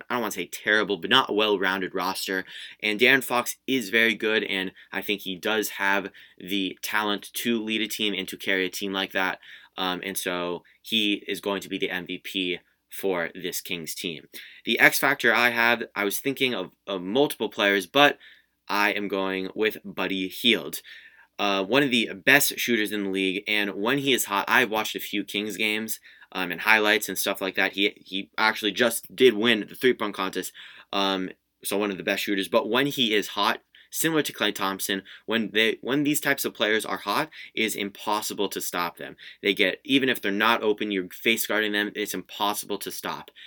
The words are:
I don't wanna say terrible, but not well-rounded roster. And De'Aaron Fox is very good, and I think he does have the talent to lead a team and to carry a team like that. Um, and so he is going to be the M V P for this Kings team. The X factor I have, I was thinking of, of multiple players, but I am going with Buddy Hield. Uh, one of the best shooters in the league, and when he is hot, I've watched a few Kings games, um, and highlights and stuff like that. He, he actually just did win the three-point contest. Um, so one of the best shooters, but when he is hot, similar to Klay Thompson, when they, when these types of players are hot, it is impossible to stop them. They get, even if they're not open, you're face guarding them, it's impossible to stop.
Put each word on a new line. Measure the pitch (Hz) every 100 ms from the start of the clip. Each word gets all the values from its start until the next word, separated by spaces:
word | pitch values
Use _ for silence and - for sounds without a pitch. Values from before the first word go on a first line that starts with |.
| -
I |
don't | 120
wanna | 110
say | 95 87
terrible, | - 113 107 95 98
but | 95
not | 127 -
well-rounded | 104 107 101 95 95 90
roster. | 92 92 92 - 95 - - - -
And | 107 104
De'Aaron | 123 135
Fox | - 123 117 - -
is | 131 101
very | 113 113
good, | 110 110 110
and | - 98 95 - -
I | 98
think | - 98
he | 95 92
does | 107 107 101
have | - 98 98 95 - - -
the | 92 98 92 -
talent | - 107 104 101 -
to | - 123 117
lead | 110 110
a | 107
team | - 107
and | 95 95
to | 92
carry | - 95
a | 92
team | - 101
like | 95 95
that. | 98 92 - - - - -
Um, | 92 90
and | 98 92
so | 95 90 87 85 _ _
he | - 110 104 101 -
is | 95
going | 101 98
to | 82
be | 95
the | 92
M | 92
V | 87 92
P | - 98 92 87 _ _ _
for | - 98 90 82
this | 92 87 -
Kings | - 90 80
team. | - 90 76 65 - - - -
The | 117
X | 147 -
factor | 143 143 120
I | 110 120
have, | 117 117 117 - -
I |
was | 101 -
thinking | 143 131 131
of, | 110 92 _ -
of | 95
multiple | 90 117 147 - 107
players, | - 101 98 90
but | 139 143 - - - _ _ -
I | 185 104
am | 101 101
going | 98 95 95 95
with | - 107 -
Buddy | 101 87 92 95 92
Hield. | - 120 101 73 - - - - - _ -
Uh, | 101 98
one | 95 131
of | 143
the | 120 104
best | 95 131 139 - -
shooters | - 117 107
in | 104
the | 98
league, | 95 95 92 -
and | 107 104
when | 98 107 143
he | 139
is | 120 -
hot, | 98 -
I've | 117 117
watched | 107 104
a | 92
few | - 104
Kings | - 104 107 92
games, | 110 107 110 - - - -
um, | 95 90
and | 82
highlights | 107 110 107 107 -
and | 92
stuff | 98 98
like | 95
that. | 98 95
He, | 98 101 -
he | - 95 98 -
actually | 110 110 107
just | 95 120 - - 92
did | 127
win | 104 117 110 95
the |
three-point | 90 127 - 104
contest. | 98 95 92 90 - - - -
Um, | 101 98 95 92 - _ _
so | - 101
one | 104
of | 90
the |
best | 82 98
shooters, | - 98 90
but | 117 107
when | 120 143
he | 135 117
is | 104 92
hot, | - 104 - _ - -
similar | - 160 160
to | 143
Klay | - 104
Thompson, | 101 98 95 - 98 - - -
when | 113 101
they, | 101 110 -
when | 110 139
these | 147 147
types | 143 135 117
of |
players | - 107 107 -
are | 95
hot, | 104 113 156 - -
it | -
is | 110 107
impossible | 101 - - 104 - 101 98
to | 95
stop | - 90 85 -
them. | - - - -
They | 101
get, | 98 95 -
even | - 135 131
if | 117
they're | 104
not | 98 110 117
open, | 110 104 107
you're | 98 90
face | - 120 110 -
guarding | 107 107
them, | 104 104
it's | - 104
impossible | 95 - - 104 104 98 101
to | -
stop. | - 92 76 - -